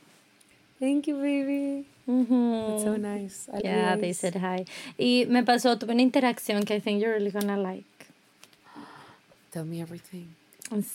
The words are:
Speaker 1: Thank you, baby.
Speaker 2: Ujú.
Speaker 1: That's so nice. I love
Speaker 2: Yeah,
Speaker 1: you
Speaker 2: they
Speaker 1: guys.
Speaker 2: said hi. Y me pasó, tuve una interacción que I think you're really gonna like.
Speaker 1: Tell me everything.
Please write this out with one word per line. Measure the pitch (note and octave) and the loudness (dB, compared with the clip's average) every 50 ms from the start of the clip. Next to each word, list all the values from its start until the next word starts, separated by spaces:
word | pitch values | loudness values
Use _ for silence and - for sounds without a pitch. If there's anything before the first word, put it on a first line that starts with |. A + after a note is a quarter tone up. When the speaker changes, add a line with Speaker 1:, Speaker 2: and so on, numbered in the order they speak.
| _ _ _ _ _ _ _ _ _ _ _ _ _ _ _ - | _ _ _ _ _ _ _ _ _ _ _ _ _ _ _ -4
Speaker 1:
Thank | C4 C4+ C#4+ D4 C#4+ D#4 | 0 0 2 0 0 0
you, | D4 C#4 | -2 -2
baby. | C#4 C#4+ C#4+ C#4 C4+ C4+ C#4+ C#4 C#4 C#4 C#4 C#4 C#4+ - _ _ _ C4 | 0 0 0 0 0 0 0 -2 -2 -2 -4 -6 -8 -10 _ _ _ 0
Speaker 2:
Ujú. | B3 B3+ B3+ A3+ B3+ B3 A#3+ A#3+ A3+ A3 A3 A3 | 2 2 4 4 4 4 4 4 2 0 0 -2
Speaker 1:
That's | G#3+ G#3+ G#3+ | -2 0 0
so | G#3+ G#3+ G#3+ | 0 0 0
nice. | G#3 G#3 G3+ G#3 G3 F#3+ - - - - | -2 -4 -4 -6 -6 -8 -12 -14 -12 -8
I | - - | -6 -4
love | G#3+ | -2
Speaker 2:
Yeah, | F#3+ F#3 F3+ F#3 F3+ F3+ | 0 2 2 4 4 2
Speaker 1:
you | F3 | 2
Speaker 2:
they | F3 F3 | 0 -2
Speaker 1:
guys. | F3+ - | -2 -2
Speaker 2:
said | - F3+ F3 F#3+ | -2 -2 -2 -2
hi. | F3+ F#3 F#3 F#3 F#3 - - - - - - - | -2 -2 -2 -4 -4 -6 -10 -14 -14 -12 -4 0
Y | - B3 B3 B3 B3 - | 2 4 4 4 4 4
me | B3 B3 A#3+ | 4 4 4
pasó, | - A#3+ A#3+ - B3 A#3+ - | 4 4 4 4 2 2 2
tuve | A#3 G#3+ A#3 | 0 0 2
una | A#3+ | 4
interacción | B3+ B3+ - C#4+ C4 B3 A#3 - - - G#3 G3+ G#3 | 4 4 4 4 2 2 0 0 -2 -2 0 0 0
que | G#3 G#3 | 0 -2
I | G#3 | -2
think | - A3 G#3 G3+ | 0 0 0 0
you're | G#3+ A3+ A3 | 0 0 0
really | G#3+ G3+ G3+ | 0 0 -2
gonna | F#3+ G#3 G3+ G3+ G3+ G3+ | -2 -2 -2 -2 -2 -2
like. | G3 F#3 F#3 G3 G3+ _ _ - - - - _ _ _ _ _ - - _ _ _ - - - - - - - - - - - _ _ _ _ _ _ | -2 -2 -4 -8 -12 _ _ -20 -20 -20 -20 _ _ _ _ _ -20 -20 _ _ _ -20 -20 -20 -20 -20 -20 -20 -20 -20 -20 -20 _ _ _ _ _ _
Speaker 1:
Tell | - E3+ D#3+ | -10 -10 -8
me | D#3+ E3 E3+ | -8 -8 -8
everything. | E3+ E3 F3 E3+ - - - F3+ F3 E3 E3 _ _ _ _ _ - - A3+ G#3 G3+ - - | -10 -10 -12 -16 -16 -16 -18 -16 -16 -18 -20 _ _ _ _ _ -12 -6 -4 -4 -4 -4 -2